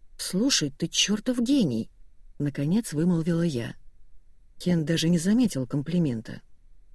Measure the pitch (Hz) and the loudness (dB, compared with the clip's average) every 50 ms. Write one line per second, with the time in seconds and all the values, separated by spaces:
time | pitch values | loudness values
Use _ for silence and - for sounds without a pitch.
0 | - - - - - - - 185 240 285 - - 156 143 - - 170 170 - - | -20 -20 -14 -10 -8 -4 -2 0 2 2 2 2 0 -2 -4 -6 -6 -4 0 0
1 | - 185 208 214 - 254 247 254 233 247 294 277 202 139 113 110 - - - - | 0 0 0 0 0 -2 -2 0 2 2 4 4 4 2 2 -2 -4 -6 -12 -18
2 | - - - - - - - - 147 143 - 143 139 156 185 233 226 - 160 147 | -20 -20 -20 -20 -20 -20 -8 -4 -4 -4 -2 -2 0 0 0 0 0 -2 -2 0
3 | 165 180 175 160 156 175 170 165 170 170 139 117 - - - - - - - - | 2 2 2 2 2 0 0 2 0 0 0 -2 -6 -6 -10 -14 -16 -20 -20 -20
4 | - - - - - - - - - - - - - 180 175 165 151 151 165 151 | -20 -18 -18 -18 -20 -20 -20 -20 -20 -20 -18 -4 0 2 2 2 2 2 0 2
5 | 160 165 175 165 160 190 220 254 254 - - 131 127 - - 147 139 - 165 180 | 2 2 2 4 4 4 4 4 4 2 2 -2 -4 -2 -2 -4 -2 0 0 2
6 | 165 139 117 110 110 - 65 - - - - - - - - - - - | 2 2 0 -2 -6 -10 -12 -14 -16 -20 -20 -20 -20 -20 -20 -20 -20 -20